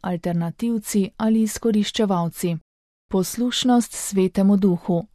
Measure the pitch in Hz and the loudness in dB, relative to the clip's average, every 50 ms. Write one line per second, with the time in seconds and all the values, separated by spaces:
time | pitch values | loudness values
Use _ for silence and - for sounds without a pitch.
0 | - 185 180 170 - 180 170 170 170 170 - - 233 233 233 220 208 - - 208 | -6 -6 -6 -4 -4 -4 -2 -2 -4 -4 -6 -6 -4 -4 -4 -4 -4 -2 0 0
1 | 190 - - - 220 220 220 226 220 214 - - - 233 208 214 202 - - - | 0 -2 -2 -2 0 0 2 2 2 0 -2 -2 -2 0 2 2 0 0 -2 -2
2 | 220 202 196 175 170 170 - - - 175 170 160 - _ _ _ _ _ _ _ | 0 0 0 0 -2 -4 -4 -4 -4 -4 -4 -6 -8 _ _ _ _ _ _ _
3 | _ - - 190 185 - - - 240 247 240 - - 254 247 240 233 - - - | _ -4 -2 -2 -2 -2 -2 -4 -2 -2 -2 0 2 2 4 4 2 0 -4 -12
4 | - - 196 190 190 185 - - 190 196 202 196 196 202 180 175 - - 175 170 | -10 -4 0 2 2 2 2 2 4 4 4 4 4 2 2 0 0 -2 -2 -2
5 | 185 - _ | -2 -6 _